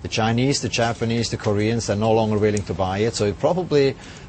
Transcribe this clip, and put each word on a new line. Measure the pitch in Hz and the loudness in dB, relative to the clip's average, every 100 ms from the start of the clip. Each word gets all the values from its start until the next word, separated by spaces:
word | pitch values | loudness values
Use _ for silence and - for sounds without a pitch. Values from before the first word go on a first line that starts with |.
The | - | -6
Chinese, | - 110 113 131 143 | -2 0 2 2 0
the | 120 | -2
Japanese, | - 117 113 113 117 113 | -2 -2 -2 -2 -2 -2
the | 113 | -2
Koreans, | - 101 107 117 110 | 0 0 2 0 -2
they're | 104 | 0
no | 110 | 2
longer | 113 107 107 | 4 2 2
willing | 107 104 | 2 0
to | 92 87 | -4 -4
buy | 92 95 | -2 0
it. | 113 113 | 0 0
So | 101 | -2
it | 92 | 0
probably | 143 175 175 147 139 123 - - | 0 0 0 2 2 0 -14 -18